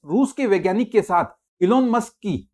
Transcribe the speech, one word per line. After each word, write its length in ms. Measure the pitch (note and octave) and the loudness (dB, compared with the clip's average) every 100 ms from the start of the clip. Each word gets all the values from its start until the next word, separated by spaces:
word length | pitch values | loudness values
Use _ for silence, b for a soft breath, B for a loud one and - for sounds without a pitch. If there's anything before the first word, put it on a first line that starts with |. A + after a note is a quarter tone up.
| C#3+ | -4
रूस 280 | G3+ C#4 | 0 0
के 120 | - B3 | -2 0
वैज्ञानिक 440 | G3 F#3 G3+ A#3+ | 0 0 -2 0
के 100 | G#3+ | 0
साथ 240 | - F3 D3+ - _ - | 2 0 -2 -8 _ -2
इलोन 280 | F3+ B3+ B3 | 2 2 2
मस्क 240 | A#3 - _ | 0 -4 _
की 340 | G3+ D3 - | -6 -6 -8